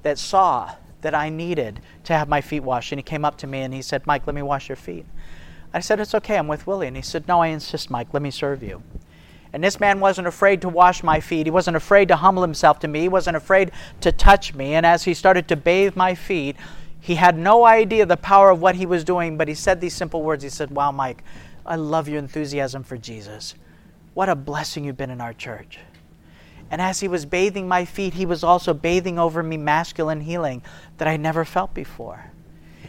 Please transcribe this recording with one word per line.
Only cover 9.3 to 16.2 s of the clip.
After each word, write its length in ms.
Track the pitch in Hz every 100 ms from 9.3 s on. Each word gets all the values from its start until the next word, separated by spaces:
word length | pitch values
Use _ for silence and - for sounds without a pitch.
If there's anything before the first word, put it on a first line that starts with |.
| - -
And 100 | 147
this 160 | 185 -
man 220 | 208 196
wasn't 260 | 196 190 175
afraid 320 | - 196 190
to 40 | 180
wash 340 | 170 180 185
my 200 | 170 156
feet. 260 | - 165 156
He 40 |
wasn't 260 | 175 175 160
afraid 320 | - 202 185
to 80 | 165
humble 240 | 180 185
himself 380 | 175 147 156 151
to 100 | 156
me. 100 | 151
He 80 | 180
wasn't 300 | 185 175 160
afraid 340 | - 190 185 - - -
to 100 | 170
touch 420 | - 196 196 -
me. 200 | 135 135
And 120 | 156 165
as 200 | 170 185
he 80 |
started 340 | 165 185 180 160
to 80 | 156
bathe 400 | 170 185 196 185
my 180 | 185
feet, 440 | 180